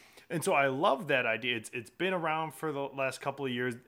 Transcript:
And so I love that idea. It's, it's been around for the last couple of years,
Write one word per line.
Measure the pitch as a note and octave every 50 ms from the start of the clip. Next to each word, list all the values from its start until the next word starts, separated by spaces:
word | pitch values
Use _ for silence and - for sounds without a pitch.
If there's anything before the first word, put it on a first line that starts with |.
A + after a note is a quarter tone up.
| - - - - - -
And | E3 D#3+ -
so | F#3+ E3+
I | C#3+ C#3
love | C3+ C3 C3+ F3 G#3+ C4+ C4+ F#3+
that | C#3+ C#3+ B2+ B2
idea. | A2+ A2 A2 B2 B2 A#2+
It's, | A2+ G#2 - -
it's | B2 A2+ -
been | - - E3 F#3+ F#3+
around | F3+ D#3+ D#3 D#3 D#3+ D#3+ D#3 D3
for | - - D#3
the | C#3+ C#3
last | C#3 C#3 - C3+ C3+ C3 B2+ -
couple | - C#3+ C3+ C#3 C#3
of | C3
years, | B2 A#2+ B2 B2+ A#2 A#2+ -